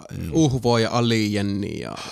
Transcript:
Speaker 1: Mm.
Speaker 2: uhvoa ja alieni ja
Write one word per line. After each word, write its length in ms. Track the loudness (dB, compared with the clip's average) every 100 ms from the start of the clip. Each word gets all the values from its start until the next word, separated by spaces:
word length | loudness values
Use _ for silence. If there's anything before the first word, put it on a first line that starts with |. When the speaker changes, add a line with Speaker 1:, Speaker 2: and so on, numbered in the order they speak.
| -6 -8
Speaker 1:
Mm. 120 | -2
Speaker 2:
uhvoa 480 | 2 4 2 2 2
ja 100 | 2
alieni 880 | 2 2 2 2 0 0 -2 -4 -6
ja 140 | -8 -10 -12